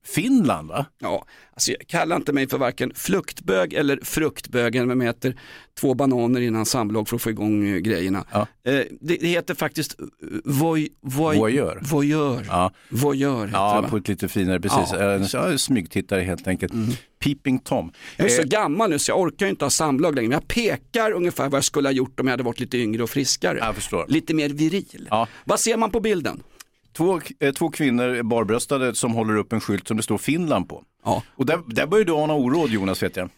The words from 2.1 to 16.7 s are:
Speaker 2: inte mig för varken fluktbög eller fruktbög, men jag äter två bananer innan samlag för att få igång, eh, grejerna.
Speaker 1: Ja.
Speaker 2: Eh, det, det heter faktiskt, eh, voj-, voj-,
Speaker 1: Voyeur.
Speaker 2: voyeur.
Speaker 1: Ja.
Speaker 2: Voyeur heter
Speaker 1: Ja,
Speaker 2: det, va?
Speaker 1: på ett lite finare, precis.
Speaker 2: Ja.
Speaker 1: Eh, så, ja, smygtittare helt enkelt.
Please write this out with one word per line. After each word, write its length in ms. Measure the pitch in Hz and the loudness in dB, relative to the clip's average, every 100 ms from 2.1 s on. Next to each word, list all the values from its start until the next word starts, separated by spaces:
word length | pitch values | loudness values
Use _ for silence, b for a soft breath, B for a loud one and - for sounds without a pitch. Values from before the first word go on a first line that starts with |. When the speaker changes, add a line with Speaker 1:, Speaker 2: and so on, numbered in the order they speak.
| 175 | 0
Speaker 2:
inte 160 | - | 0
mig 160 | 139 135 | -2 0
för 100 | 151 | 0
varken 340 | 123 - 139 | -2 -2 -6
fluktbög 800 | - - 190 - - 180 190 175 | -4 -2 -2 -2 -8 -2 0 0
eller 260 | - 143 139 | 0 0 0
fruktbög, 840 | - 156 151 - - 127 117 120 120 | -2 -2 -2 -4 -4 0 0 2 2
men 140 | 127 | 2
jag 80 | 120 - | 0 -2
äter 200 | 131 - B B B - | -4 -4 B B B -2
två 140 | 143 | 0
bananer 460 | 127 139 123 117 127 | 2 2 4 2 2
innan 260 | 120 110 107 | 2 0 0
samlag 420 | 131 104 110 107 | 0 0 -2 -2
för 80 | 120 | -2
att 60 | |
få 80 | 113 | -2
igång, 380 | 107 107 104 101 | 0 2 2 2
eh, 80 | 95 | 0
grejerna. 480 | 98 92 92 98 - | 0 0 0 -2 -2
Speaker 1:
Ja. 80 | 104 | -4
Speaker 2:
Eh, 320 | 107 _ 123 | -4 _ -2
det, 140 | 139 - - | 0 -2 -8
det 260 | 156 170 170 | -4 -2 0
heter 260 | 175 170 | -2 -2
faktiskt, 420 | 175 151 151 143 - | -4 -4 -4 -8 -8
eh, 60 | - _ - - | -16 _ -10 -8
voj-, 440 | - 135 165 160 151 _ | -2 0 2 0 -2 _
voj-, 380 | - 135 160 151 | -8 -2 2 2
Speaker 1:
Voyeur. 400 | 110 135 95 - | 2 2 -2 -4
Speaker 2:
voyeur. 640 | 139 151 143 156 143 123 101 | -2 0 2 2 0 -2 -2
Speaker 1:
Ja. 220 | 90 92 b b | 0 0 b b
Speaker 2:
Voyeur 580 | 113 143 139 139 127 101 | 0 2 2 0 0 -2
heter 120 | 98 | 0
Speaker 1:
Ja, 160 | 101 104 | 2 2
Speaker 2:
det, 40 | |
va? 60 | 120 | 2
Speaker 1:
på 80 | 110 | -2
ett 120 | 101 | -2
lite 200 | 98 92 | -4 -2
finare, 320 | 104 92 92 | 0 0 0
precis. 320 | 98 127 113 | 2 0 0
Speaker 2:
Ja. 220 | 95 101 | 0 0
Speaker 1:
Eh, 80 | 98 101 | 2 0
så, 100 | 127 | 0
ja, 220 | 170 139 | 0 0
smygtittare 640 | - 123 82 101 - 98 | 2 0 0 -4 0 0
helt 260 | 92 82 - | 0 -2 -2
enkelt. 260 | 92 92 | -2 -2